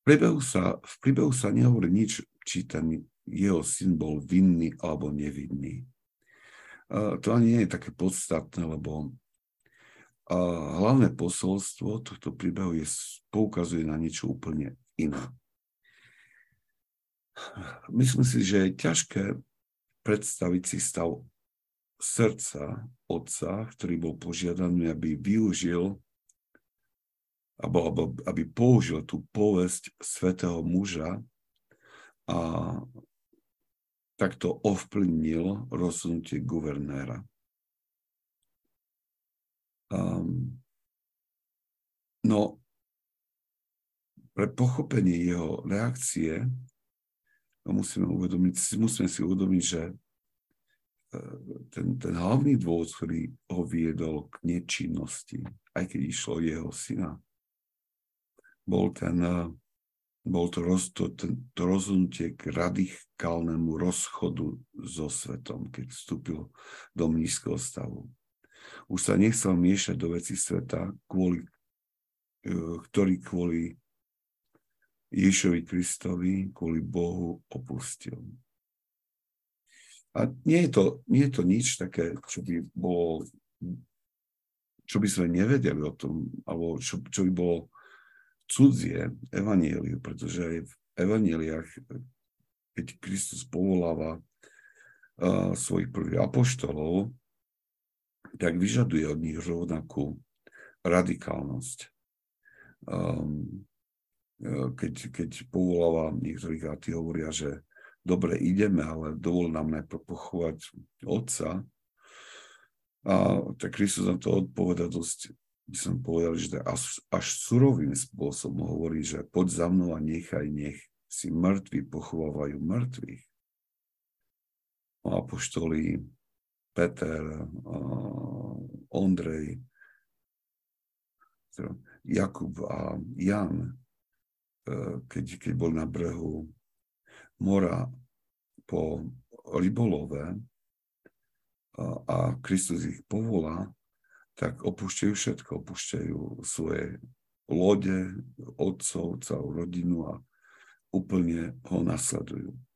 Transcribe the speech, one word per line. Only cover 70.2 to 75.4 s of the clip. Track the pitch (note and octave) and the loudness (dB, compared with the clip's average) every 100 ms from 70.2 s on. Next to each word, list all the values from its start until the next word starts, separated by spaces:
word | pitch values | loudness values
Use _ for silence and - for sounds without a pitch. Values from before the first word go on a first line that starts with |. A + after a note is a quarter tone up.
| - - | -4 -4
sveta, | - F2+ F2 E2 F2+ G2 _ | -2 -2 -2 -4 -6 -8 _
kvôli, | F#2+ F#2 F2 E2+ _ _ _ _ _ _ _ _ _ G#2 | 0 2 0 -4 _ _ _ _ _ _ _ _ _ -6
e, | F2+ E2 E2+ - | -4 -4 -8 -4
ktorý | - F#2+ F2+ | 2 4 2
kvôli | - F2+ F2 E2 E2 - _ _ _ _ _ _ _ _ _ _ _ _ _ | 0 -2 0 0 -4 -8 _ _ _ _ _ _ _ _ _ _ _ _ _
Ježišovi | - F#2+ F#2+ | 4 6 6